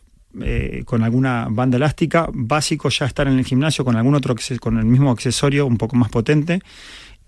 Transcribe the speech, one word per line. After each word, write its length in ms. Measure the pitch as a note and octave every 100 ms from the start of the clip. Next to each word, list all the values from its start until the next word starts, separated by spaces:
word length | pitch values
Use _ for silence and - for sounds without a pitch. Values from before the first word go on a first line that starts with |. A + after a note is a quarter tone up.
| _ _ _ -
eh, 420 | - A#2+ - B2 A#2+
con 180 | A#2
alguna 440 | A2+ A#2+ C3 A#2+ A#2+
banda 280 | G#2+ B2+ B2
elástica, 500 | D3 - D#3+ E3 D#3+
básico 560 | - A#2 D3 D3 D#3 C#3+
ya 160 | - C3+
estar 220 | - C#3
en 100 | C3
el 80 | B2+
gimnasio 400 | C3 D#3 D3+ B2+
con 100 | A2+
algún 200 | A#2 C#3+
otro 180 | B2+
acce-, 260 | A#2 - A#2+
con 180 | - A2+
el 80 | A2
mismo 260 | B2 C#3+
accesorio 540 | A#2 C3 A#2 C#3+ C#3 C#3+
un 100 | A#2
poco 180 | A2 B2
más 140 | A#2
potente, 500 | A#2 A2 D3+ D3+ F3 - - - - - -